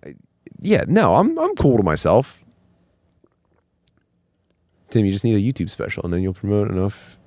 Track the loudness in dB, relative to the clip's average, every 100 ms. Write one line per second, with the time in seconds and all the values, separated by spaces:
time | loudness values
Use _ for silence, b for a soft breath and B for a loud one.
0 | -20 -20 _ _ -20 -12 -2 0 2 2
1 | 4 4 2 0 -4 2 2 4 2 0
2 | 2 2 2 -10 _ _ _ _ _ _
3 | _ _ _ _ _ _ _ _ _ _
4 | _ _ _ _ _ _ _ _ _ -2
5 | 0 0 0 0 -2 -4 -8 -8 -10 -8
6 | -6 -4 -4 -6 -4 -2 -2 -2 -4 -6
7 | -20 -20